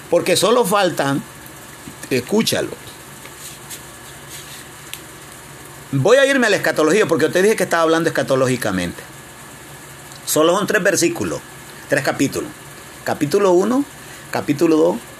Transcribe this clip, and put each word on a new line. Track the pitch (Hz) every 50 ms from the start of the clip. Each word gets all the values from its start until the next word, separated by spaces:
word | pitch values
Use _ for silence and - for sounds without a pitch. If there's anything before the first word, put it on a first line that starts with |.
| - -
porque | 175 175 - 185 175
solo | - 175 208 240 254 226
faltan, | 175 208 202 196 175 - - 147 139 139 - - - - - - - - - - - - - - - - - - -
escúchalo. | 131 123 - - 196 220 208 - - 87 73 - - - - - - - - - - - - - - - - - - - - - - - - - - - - - - - - - - - - - - - - - - - - - - - - - - - - - - - - - - - - - - - - - 139
Voy | 139 131 196 247
a | 277 269
irme | 277 277 262 240 214
a |
la | 190
escatología | 160 139 160 151 175 156 151 175 214 202
porque | - 165 156 160 151
te | 143 180
dije | 190 214 220
que | - 185
estaba | - 170 170 165
hablando | 160 160 165 165 156
escatológicamente. | 139 147 135 113 135 131 131 127 127 117 - 107 95 92 87 87 - - - - - - - - - - - - - - - - - - - - - - - - - - -
Solo | - - 151 160 175 175
son | 208 202
tres | 196 202 208 180
versículos, | 208 165 - 170 165 - - 101 - - 139 - - - - - - - - - -
tres | - 143 135
capítulos. | 160 135 - 139 - - - 76 - - - - - - - - - - - -
Capítulo | - 113 - 151 143 185 202 202 185 175
uno, | 175 196 220 247 277 285 - - - - - - - - - -
capítulo | - - - 143 139 170 165 156
dos | 156 160 175 202 233 - - - -